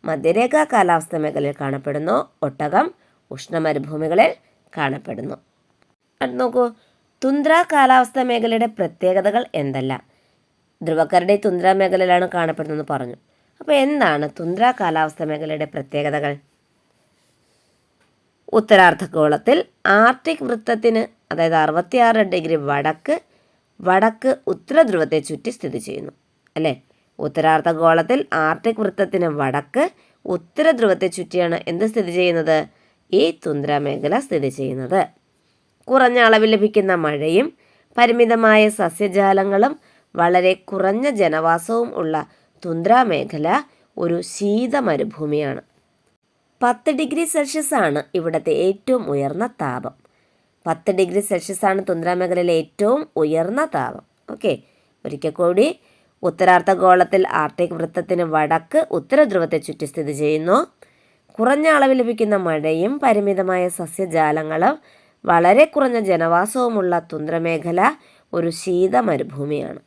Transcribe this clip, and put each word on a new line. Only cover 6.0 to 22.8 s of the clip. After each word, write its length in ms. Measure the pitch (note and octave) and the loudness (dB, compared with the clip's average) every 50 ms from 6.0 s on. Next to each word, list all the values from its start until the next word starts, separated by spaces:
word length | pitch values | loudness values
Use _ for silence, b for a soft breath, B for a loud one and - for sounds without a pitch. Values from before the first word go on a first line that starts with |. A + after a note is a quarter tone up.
| _ _ _ _ | _ _ _ _
അടുത്ത് 200 | C#4 B3+ B3 B3 | -8 -8 -4 -4
നോക്കൂ, 240 | B3+ B3 A#3 B3+ B3 A#3+ A3 b b b b b b _ _ _ - | -4 0 0 0 0 0 -4 b b b b b b _ _ _ -2
തുന്ദ്ര 400 | C4 C#4 D4 C#4 D#4 D#4+ E4+ F4 - | 0 0 0 2 4 4 4 2 2
കാലാവസ്ഥ 460 | D#4 C#4+ C4+ B3+ B3+ B3+ B3 - - C4+ | 2 2 4 6 6 4 4 2 -2 -2
മേഖലയുടെ 480 | B3+ B3 A#3+ A#3 A3+ A#3 A3+ A3+ A#3 | -2 0 0 0 0 0 0 0 0
പ്രത്യേകതകൾ 800 | A3+ A3 - G3 - - _ - F#3 F#3 G3 F#3 G#3 G3+ A#3+ B3 - - | -2 -2 -4 -4 -4 -4 _ 0 2 2 2 0 2 0 0 -4 -2 -6
എന്തെല്ലാം? 480 | E3 C#3+ C#3 C3+ C3+ C3 C3+ C3 - _ _ _ _ _ _ _ _ _ _ _ _ _ _ _ _ | -4 -4 -4 -4 -4 -4 -4 -6 -8 _ _ _ _ _ _ _ _ _ _ _ _ _ _ _ _
ധ്രുവക്കരടി 540 | - E3 D#3+ D#3+ D#3+ D3+ - F3+ F3 F#3+ G#3 | -4 -2 0 0 0 2 2 2 4 4 2
തുന്ദ്ര 360 | G3+ G#3 G#3 F3+ F3 F3 F#3+ | 2 2 -2 -2 2 2 2
മേഖലയിലാണ് 560 | F#3+ G3 F#3+ F#3 F#3+ F#3 F#3 F3+ F3+ F3+ F3+ E3+ F3 | 4 4 2 2 2 0 4 4 4 2 2 0 -2
കാണപ്പെടുന്നതെന്ന് 580 | F3 E3+ D#3+ D#3 - D#3 D3+ D3+ D3+ D3 - | -2 -2 -2 -4 -6 -6 -6 -6 -8 -6 -6
പറഞ്ഞു. 240 | D3 C3 B2+ A#2+ A#2+ _ _ _ _ _ _ _ _ _ | -6 -6 -6 -10 -12 _ _ _ _ _ _ _ _ _
അപ്പോൾ 120 | - - | -2 0
എന്താണ് 560 | D4 C#4 C4+ C#4+ D4+ C#4+ A#3 F3 D3+ C#3+ D3+ D3 - - | 2 2 2 2 2 2 2 2 2 0 -2 -6 -6 -8
തുന്ദ്ര 320 | E3+ E3 F3+ G3 A#3 B3+ B3+ - | -6 -6 -2 0 0 0 0 0
കാലാവസ്ഥ 420 | G3+ E3+ D#3+ D#3+ D#3 D#3 D#3 - | -2 -2 0 0 -2 -2 -4 -8
മേഖലയുടെ 420 | E3 D3+ D3+ D3+ D#3 D#3 D#3 D3+ D#3 | -6 -6 -6 -6 -6 -8 -6 -6 -8
പ്രത്യേകതകൾ? 720 | D3 - D3+ C3+ _ - D3 C#3+ D3 C#3+ D3 D3 C#3+ C#3+ C#3+ _ _ _ _ _ _ _ _ _ _ _ _ _ _ _ _ _ _ _ _ _ _ _ _ _ _ _ _ _ _ _ _ _ _ _ _ _ _ _ _ _ - | -8 -8 -10 -10 _ -6 -4 -4 -2 -4 -4 -4 -6 -8 -10 _ _ _ _ _ _ _ _ _ _ _ _ _ _ _ _ _ _ _ _ _ _ _ _ _ _ _ _ _ _ _ _ _ _ _ _ _ _ _ _ _ -2
ഉത്തരാർദ്ധഗോളത്തിൽ 1120 | - A3 G#3+ - G#3+ F#3+ F#3 F3 D3+ - F#3+ - - E3 D3+ D3 D3+ D3+ - A#3 C#4 F4 - _ _ _ _ | -2 -2 2 4 6 8 8 6 6 2 -6 -6 0 0 2 2 2 0 2 2 2 2 0 _ _ _ _
ആർട്ടിക് 580 | F#3+ G3 G#3 A3+ A#3+ B3+ C4 _ D#4+ D#4+ - C#4 | 2 4 6 4 4 2 0 _ -6 -4 -4 -4
വൃത്തത്തിന്, 880 | B3 A#3+ A3 A3 - A#3 A3 A3 A#3 A3+ A3 A3+ - _ _ _ _ | -6 -6 -6 -4 -4 -4 0 0 0 2 2 -2 -4 _ _ _ _
അതായത് 220 | - D#3+ E3 E3 E3 | -2 -2 0 2 2
അറുപത്തിയാറ് 640 | D#3+ D#3 D#3 D#3 E3+ F3 - - B3+ A#3+ A3+ A3+ | 2 2 2 0 -2 -2 0 2 4 4 4 4
ഡിഗ്രി 400 | A3 G#3 F#3+ F3+ F3+ D#3+ D#3+ E3 | 2 2 2 0 -4 0 0 -2
വടക്ക്, 640 | D#3 C#3+ C#3 C#3+ C#3+ | 0 0 -2 -2 0